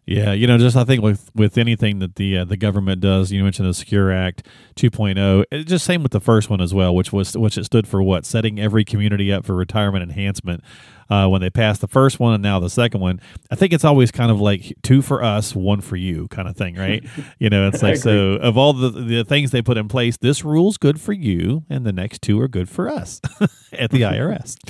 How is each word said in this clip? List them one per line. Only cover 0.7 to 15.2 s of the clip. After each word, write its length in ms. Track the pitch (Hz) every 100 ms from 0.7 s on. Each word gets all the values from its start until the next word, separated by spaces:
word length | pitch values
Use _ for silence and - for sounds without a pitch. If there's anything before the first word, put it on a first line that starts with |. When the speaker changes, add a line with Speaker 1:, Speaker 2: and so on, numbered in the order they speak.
| 123
Speaker 1:
I 80 |
think 180 | 117 131
with, 300 | 107 101 -
with 240 | 110 107 -
anything 400 | 117 113 107 101
that 160 | 92 -
the, 200 | 98 92
uh, 80 | 90
the 120 | 95
government 440 | 104 101 95 95
does, 300 | 98 95 92
you 120 | 98
mentioned 240 | 98 - 95
the 60 |
Secure 380 | 87 - 101 95
Act 340 | 92 92 - - - _ -
two 160 | 123
point 260 | - 104 95
oh, 280 | 98 95 -
it, 120 | 147
just 200 | 160 180
same 200 | - 175
with 80 | 139
the 80 | 104
first 280 | - 110 104
one 140 | 101
as 140 | 87 95
well, 180 | 92
which 180 | 90 92
was, 240 | 98 95 -
which 220 | 110 104
it 60 |
stood 240 | - 113 104
for 160 | 98
what? 200 | 95 90
Setting 360 | - 117 110 104
every 260 | 104 110 104
community 480 | 104 104 101 98
up 120 | 98 -
for 100 | 92
retirement 480 | 90 107 101 95
enhancement. 600 | 87 78 98 95 90 85 - - - - -
Uh, 200 | 101 98
when 120 | 95
they 120 | 90
passed 300 | - 110 101
the 60 | 101
first 320 | 135 135 -
one 140 | 120
and 80 | 107
now 180 | 101 98
the 100 | 90
second 300 | - 117 104
one, 220 | 92 90 - - -
I 40 | -
think 180 | 190
it's 120 | 165 156
always 240 | 143 120
kind 220 | - 120
of 100 | 104
like 340 | 104 101 - -
two 220 | - 131
for 200 | 131 139